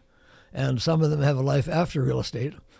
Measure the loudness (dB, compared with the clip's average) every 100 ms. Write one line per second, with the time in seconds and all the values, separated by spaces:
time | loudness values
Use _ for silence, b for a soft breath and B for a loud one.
0 | -20 b b b b -4 -2 0 0 2
1 | 2 2 2 2 2 0 0 0 0 0
2 | 0 -2 -4 -6 -6 -8 -20 b